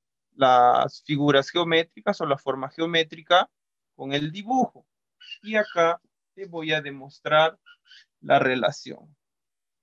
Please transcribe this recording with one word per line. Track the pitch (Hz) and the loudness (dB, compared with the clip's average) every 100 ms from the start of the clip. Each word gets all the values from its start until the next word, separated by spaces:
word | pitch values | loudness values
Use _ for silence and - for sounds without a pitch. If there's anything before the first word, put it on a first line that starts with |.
| _ _ _ | _ _ _
las | - 131 123 123 123 135 - | 0 4 6 6 4 0 -6
figuras | - 147 147 139 - | -6 0 2 2 2
geométricas | 175 170 165 165 - - 196 | -2 0 0 -2 -6 -6 -4
o | 156 | -2
la | 139 | -4
forma | 139 131 131 | -4 -6 -8
geométrica | - 165 165 160 165 156 180 - _ _ _ _ - | -6 -4 -2 -2 -6 2 2 2 _ _ _ _ -14
con | 135 | -6
el | 143 151 | -4 -4
dibujo? | 190 202 262 - 127 _ _ _ _ - - | -8 -4 -2 -2 _ _ _ _ _ -20 -18
Y | 208 220 | -4 -4
acá | 208 175 165 170 _ _ _ 190 | -2 0 0 -2 _ _ _ -18
te | 196 | -14
voy | 170 156 | -10 -4
a | 156 | -4
demostrar | 143 139 143 - - 156 160 - _ _ _ - _ _ | -4 -14 -18 -12 0 2 2 -2 _ _ _ -20 _ _
la | 139 139 | 0 2
relación. | 131 127 113 - - - 156 _ _ _ _ _ _ _ | 2 0 -2 -4 -14 -18 -20 _ _ _ _ _ _ _